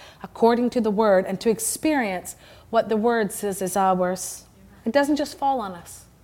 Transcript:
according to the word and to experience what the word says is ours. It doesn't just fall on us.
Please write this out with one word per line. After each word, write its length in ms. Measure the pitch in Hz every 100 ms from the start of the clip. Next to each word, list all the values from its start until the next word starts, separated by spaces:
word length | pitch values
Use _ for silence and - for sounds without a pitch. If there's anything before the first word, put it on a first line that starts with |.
| - -
according 460 | 185 - 233 240 240
to 100 | 247
the 80 | 220
word 340 | 202 220 190
and 160 | 190 190
to 80 | 233
experience 880 | 202 - - 311 294 214 185 - - - - -
what 220 | 226 208
the 80 | 220
word 340 | 233 233 202
says 300 | - 202 190
is 160 | 185 202
ours. 640 | 190 185 180 185 - - - - - -
It 80 | 233
doesn't 240 | 277 285 294
just 220 | 277 -
fall 240 | 277 269
on 100 | 196
us. 320 | 175 - - - _